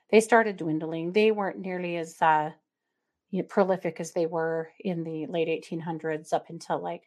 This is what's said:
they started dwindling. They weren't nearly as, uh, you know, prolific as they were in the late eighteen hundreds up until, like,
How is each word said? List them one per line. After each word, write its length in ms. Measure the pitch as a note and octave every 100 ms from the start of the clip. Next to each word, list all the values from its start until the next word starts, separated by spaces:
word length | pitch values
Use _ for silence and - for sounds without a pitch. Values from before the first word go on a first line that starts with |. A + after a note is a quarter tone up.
| _
they 100 | G#3+
started 360 | A3 A#3 A3 F#3
dwindling. 560 | E3 D#3 D#3+ E3 E3+
They 180 | G3 A3
weren't 280 | G#3 G3 G3+
nearly 380 | F#3 F3+ F3 E3+
as, 240 | E3 -
uh, 300 | E3 D#3 D3+ - _ _ _ _ _ _ _
you 120 | F#3
know, 40 | F3+
prolific 500 | - F#3+ F#3 E3+ -
as 120 | E3
they 140 | F3 E3
were 440 | E3 D#3+ E3 D#3+ -
in 240 | G3 E3+
the 220 | D#3+ D#3+ D3+
late 220 | E3+ D#3+
eighteen 300 | D#3+ - E3
hundreds 520 | D#3+ D#3+ D#3+ D#3 D#3+
up 180 | D#3+ -
until, 300 | E3 - D#3+
like, 220 | F3 F3